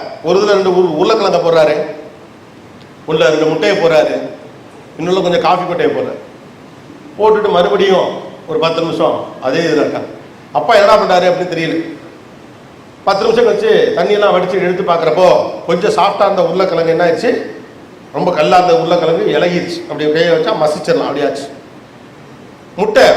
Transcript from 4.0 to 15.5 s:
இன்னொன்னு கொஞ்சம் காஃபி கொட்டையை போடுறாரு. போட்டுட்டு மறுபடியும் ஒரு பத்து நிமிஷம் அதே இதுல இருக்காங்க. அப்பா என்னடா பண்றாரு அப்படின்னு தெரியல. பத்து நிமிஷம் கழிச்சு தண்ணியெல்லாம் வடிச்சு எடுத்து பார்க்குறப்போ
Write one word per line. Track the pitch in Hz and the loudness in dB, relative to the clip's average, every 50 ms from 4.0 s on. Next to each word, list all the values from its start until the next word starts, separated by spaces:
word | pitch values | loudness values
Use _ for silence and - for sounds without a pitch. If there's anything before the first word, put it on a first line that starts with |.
| 143 - 135 131 - - - - - - - - - - - - - - - - | 2 2 -2 -6 -8 -10 -12 -16 -20 -20 -20 -20 -20 -20 -20 -20 -20 -20 -12 -8
இன்னொன்னு | 160 175 180 190 | -4 -2 -2 0
கொஞ்சம் | 175 180 175 170 | 0 0 0 0
காஃபி | - 160 180 180 180 | 2 2 0 0 -2
கொட்டையை | 165 175 165 151 143 | -4 -4 -2 -2 -2
போடுறாரு. | - 135 123 120 - - - - - - - - - - - - - - - - - - - - - - | -2 -2 -4 -6 -8 -12 -16 -18 -20 -20 -20 -20 -20 -20 -20 -20 -20 -20 -20 -20 -20 -20 -20 -18 -4 0
போட்டுட்டு | 202 220 214 208 202 196 | 2 2 2 2 2 0
மறுபடியும் | 180 175 180 - 202 185 190 196 185 170 139 110 - - - - - - - - | 2 2 2 2 2 2 2 2 2 2 0 -2 -6 -8 -12 -16 -18 -18 -10 -6
ஒரு | 160 - | -4 -2
பத்து | 156 165 165 - | -2 0 -2 -2
நிமிஷம் | 165 165 - - 165 143 135 143 151 - - - | -4 -4 -2 -2 0 0 -2 -2 -6 -10 -14 -8
அதே | - 131 147 165 | -6 -4 -2 -2
இதுல | 170 160 151 | 0 0 0
இருக்காங்க. | 147 127 - - 120 - - - - - - - - - - | 0 0 -2 -4 -6 -8 -10 -14 -18 -20 -20 -20 -20 -18 -6
அப்பா | - 151 156 147 139 | -4 -4 0 2 4
என்னடா | 196 208 208 226 202 | 4 4 4 4 2
பண்றாரு | 196 185 180 180 175 | 2 2 2 2 2
அப்படின்னு | 180 170 180 180 180 170 | 2 0 0 -4 -4 -4
தெரியல. | 160 160 151 160 165 160 - - - - - - - - - - - - - - - - - - - - - - - - | -4 -4 -4 -4 -4 -6 -8 -12 -16 -18 -20 -20 -20 -20 -20 -20 -20 -20 -20 -20 -20 -20 -20 -20 -20 -20 -20 -20 -6 -4
பத்து | - 196 196 214 | -2 -2 0 0
நிமிஷம் | 233 220 233 240 220 | 0 2 2 2 2
கழிச்சு | - - 214 220 208 | 2 0 2 2 2
தண்ணியெல்லாம் | 170 - - - 165 180 202 208 202 208 196 180 | 2 2 2 0 0 0 0 2 2 2 2 2
வடிச்சு | 180 180 180 202 190 | 2 0 -2 -2 -2
எடுத்து | 175 175 180 180 185 175 170 | -2 -2 -2 -2 -2 0 0
பார்க்குறப்போ | 170 165 156 - 175 185 180 208 - - - | 0 0 0 2 4 4 4 4 2 0 -2